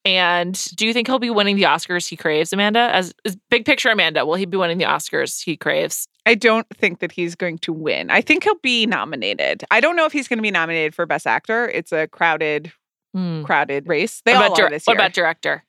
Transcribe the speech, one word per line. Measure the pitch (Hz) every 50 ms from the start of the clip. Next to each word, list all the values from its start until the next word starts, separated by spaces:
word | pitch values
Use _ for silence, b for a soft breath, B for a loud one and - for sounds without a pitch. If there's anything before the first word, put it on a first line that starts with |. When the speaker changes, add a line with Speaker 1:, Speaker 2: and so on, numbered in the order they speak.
| -
Speaker 1:
And | 196 185 185 180 175 175 175 175 180 185 - - - 180
do | - 220
you | 226 226
think | 247 233 247
he'll | 262 262
be | 240 233
winning | 233 208 202 202 202
the | 202 185
Oscars | 151 147 170 - - 180 175 -
he | - 170
craves, | - - 165 151 151 170 165 -
Amanda? | 190 202 208 214 233 240 240 -
As, | 185 180 170 - _ -
as | 220 180 196 _ -
big | 240 240 226
picture, | 302 277 - - 247
Amanda, | 220 202 175 160 160 151 127
will | 151 160
he | 190 196
be | 175 180 190
winning | 185 170 170 180
the | 156
Oscars | - 151 156 - - - 151 135 - - - -
he | - 156
craves? | - - 151 143 151 151 160 - - - - _ _ -
Speaker 2:
I | 226 233
don't | 202 240 226 220 226 220 -
think | - - 226 190 - -
that | 180 170 -
he's | - 175 170 170
going | - 185 175 160 165
to | - - 165
win. | 160 156 147 90 69 87 -
I | - 202
think | - - 311 - -
he'll | 415 415 339 -
be | 254 247 233 220
nominated. | 233 190 139 104 147 156 127 98 98 101 - 71 67 73 - - -
I | 202 226
don't | - 320 349
know | 339 320
if | 311 -
he's | 294 254 -
gonna | 254 220 220
be | 214
nominated | 190 175 165 165 165 165 156 151 -
for | - 170
Best | 160 147 151 -
Actor. | 139 113 - - - 220 233 240 220
It's | - - 170 - 170
a | 156 156 156
crowded, | - - 175 165 156 156 160 151 151 151 151 170 - _ _ _ _ _ _ _ -
Speaker 1:
Hmm. | 185 185 175 165 156 151
Speaker 2:
crowded | 147 180 143 147 131 139 139 143 165
race. | 165 147 185 226 - - -
They | 226 247
Speaker 1:
What | 254 208
Speaker 2:
all | 208
Speaker 1:
about | 185 165
Speaker 2:
are | 196 165
Speaker 1:
dir-, |
Speaker 2:
this | 147 156 -
Speaker 1:
what | - 233
Speaker 2:
year. | 214
Speaker 1:
about | 202 185 185
director? | 190 175 160 165 - - 151 147 - -